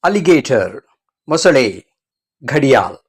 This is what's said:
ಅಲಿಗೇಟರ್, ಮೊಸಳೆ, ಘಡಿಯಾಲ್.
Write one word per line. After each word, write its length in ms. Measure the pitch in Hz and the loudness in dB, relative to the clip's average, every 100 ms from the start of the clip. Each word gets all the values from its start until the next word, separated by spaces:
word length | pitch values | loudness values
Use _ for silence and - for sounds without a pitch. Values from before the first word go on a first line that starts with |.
ಅಲಿಗೇಟರ್, 680 | 175 208 165 165 - 120 92 92 _ _ _ _ - | -2 -2 2 0 2 -2 -2 -10 _ _ _ _ -6
ಮೊಸಳೆ, 560 | 160 - 143 117 90 _ _ _ _ _ _ 131 | 0 2 2 0 -6 _ _ _ _ _ _ -6
ಘಡಿಯಾಲ್. 520 | 147 139 120 92 - | -2 2 2 2 -8